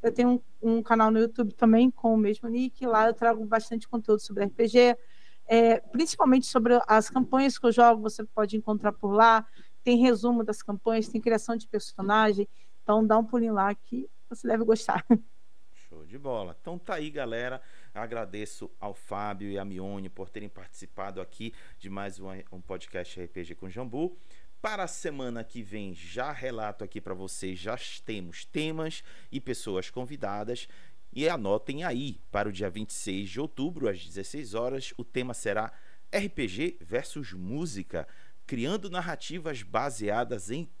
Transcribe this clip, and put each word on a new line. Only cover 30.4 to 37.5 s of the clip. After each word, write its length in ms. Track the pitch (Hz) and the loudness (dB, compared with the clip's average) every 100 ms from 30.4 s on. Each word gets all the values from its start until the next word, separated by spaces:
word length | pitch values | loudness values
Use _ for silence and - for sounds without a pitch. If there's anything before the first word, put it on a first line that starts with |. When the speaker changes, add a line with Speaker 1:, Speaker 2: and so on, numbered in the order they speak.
| 107 120 - - - - - | -4 -6 -6 -10 -10 -10 -10
Speaker 2:
E 160 | 120 156 | 0 0
anotem 560 | 170 101 107 - 139 | 0 0 0 0 -6
aí, 340 | 175 123 139 98 - | -4 -4 -4 -8 -4
para 160 | 101 104 | -2 -2
o 40 | |
dia 180 | 92 98 | -2 -4
vinte 200 | 92 107 | -4 -6
e 40 | |
seis 340 | - - 95 101 | -6 -4 -4 -4
de 100 | 95 | -6
outubro, 500 | 151 - 143 170 123 | -6 -4 -4 -2 -2
às 140 | 95 | -2
dezesseis 520 | - 98 95 143 127 | -8 -10 -8 -8 -6
horas, 380 | 107 123 135 131 - | -4 -4 -4 -6 -8
o 80 | |
tema 300 | 120 127 127 | -6 -4 -4
será 360 | 117 107 101 110 - - - - | -4 -2 -2 -4 -8 -10 -10 -4
R 180 | 196 202 | -4 -4
P 180 | - 117 | -4 -4
G 280 | 92 170 - | -2 -4 -6
versus 520 | 85 113 147 147 123 | -4 -4 -4 -8 -8
música, 760 | 92 90 | -8 -6